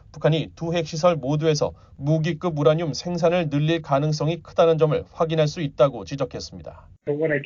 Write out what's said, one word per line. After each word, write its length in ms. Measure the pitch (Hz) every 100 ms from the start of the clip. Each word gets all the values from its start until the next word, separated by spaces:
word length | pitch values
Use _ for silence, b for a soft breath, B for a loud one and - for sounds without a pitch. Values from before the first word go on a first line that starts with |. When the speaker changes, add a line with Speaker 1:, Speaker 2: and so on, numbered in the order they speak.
| b
Speaker 1:
북한이 400 | - 156 156 117 -
두 180 | 170
핵시설 400 | 175 160 160 180
모두에서 580 | 165 127 151 160 151 95 b b -
무기급 640 | 139 160 160 165 180 151
우라늄 360 | 151 156 170
생산을 560 | 127 180 175 170 180 160
늘릴 320 | 143 151 170
가능성이 600 | 156 139 151 151 147 170
크다는 360 | - - 165 160
점을 220 | 156 143 -
확인할 340 | - 165 160 147
수 140 | 165
있다고 440 | 143 - 147 113
지적했습니다. 840 | 98 139 135 117 - 95 76 - - -
Speaker 2:
But 160 | - 147
what 120 | 156
I 80 | 143